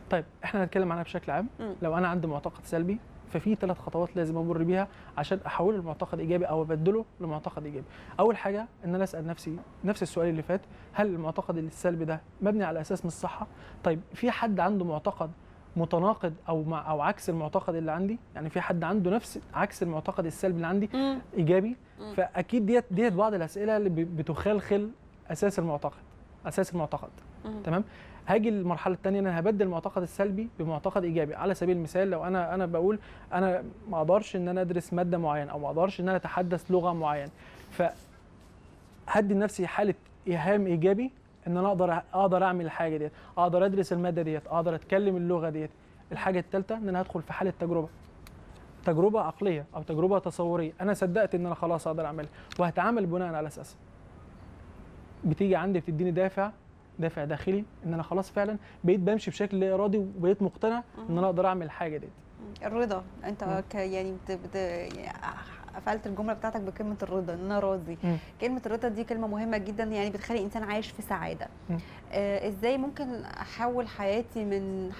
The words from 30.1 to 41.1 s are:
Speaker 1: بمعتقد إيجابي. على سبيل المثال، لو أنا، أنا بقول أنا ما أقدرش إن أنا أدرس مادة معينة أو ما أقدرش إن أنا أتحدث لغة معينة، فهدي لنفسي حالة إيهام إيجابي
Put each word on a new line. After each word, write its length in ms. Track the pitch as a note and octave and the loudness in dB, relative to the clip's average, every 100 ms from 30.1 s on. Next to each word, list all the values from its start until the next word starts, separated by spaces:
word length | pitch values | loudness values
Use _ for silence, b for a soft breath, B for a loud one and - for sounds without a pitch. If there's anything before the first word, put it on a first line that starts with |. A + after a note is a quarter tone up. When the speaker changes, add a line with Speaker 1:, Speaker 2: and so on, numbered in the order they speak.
| - G3+ G3 A3+ - | 0 0 0 -4 -4
Speaker 1:
بمعتقد 440 | D#3+ D#3 F#3+ G3 | -2 0 0 0
إيجابي. 320 | F3 E3 D3 - | 2 2 0 0
على 180 | F3 | -2
سبيل 240 | F#3 F3+ F3+ | 2 2 2
المثال، 320 | D#3+ F3+ G3 | 2 0 2
لو 140 | F3 | 0
أنا، 300 | E3+ F#3 E3+ F3+ | 0 0 0 0
أنا 100 | F3+ | 0
بقول 340 | E3 F3+ G#3+ B B B | 2 2 2 B B B
أنا 300 | F3+ F#3+ F3+ - - - | 0 2 2 -2 -12 -4
ما 80 | E3+ | 0
أقدرش 380 | D#3 G3+ G#3+ F#3+ | 6 4 4 -2
إن 120 | F3 | -2
أنا 140 | F3+ | 0
أدرس 320 | F3+ F3 - | 0 -2 -2
مادة 240 | F3 F3+ F3 | 0 0 0
معينة 340 | D#3+ D3 C#3+ | 0 0 -2
أو 80 | D3+ | -4
ما 80 | C#3+ | -2
أقدرش 320 | D3 F#3+ G3 | 2 2 2
إن 80 | F3+ | 0
أنا 100 | F#3 | 0
أتحدث 540 | - - F3+ F#3 - | 0 -2 0 0 2
لغة 220 | F3+ F3 | 2 4
معينة، 380 | E3+ D#3 D3 C#3+ - B B B - E3+ - - - - - - - - - - - - | 2 0 -2 -6 -12 B B B 0 0 0 -16 -20 -20 -20 -20 -20 -20 -20 -20 -14 0
فهدي 260 | G#3+ G#3 | 2 4
لنفسي 340 | G3 G#3 - F3 | 4 2 0 -2
حالة 260 | - G#3 F3+ - - - | 2 2 0 -6 -10 -2
إيهام 380 | E3+ D#3 G#3 F#3+ | 0 4 4 4
إيجابي 440 | E3+ F#3 G3 B3+ | 4 6 4 2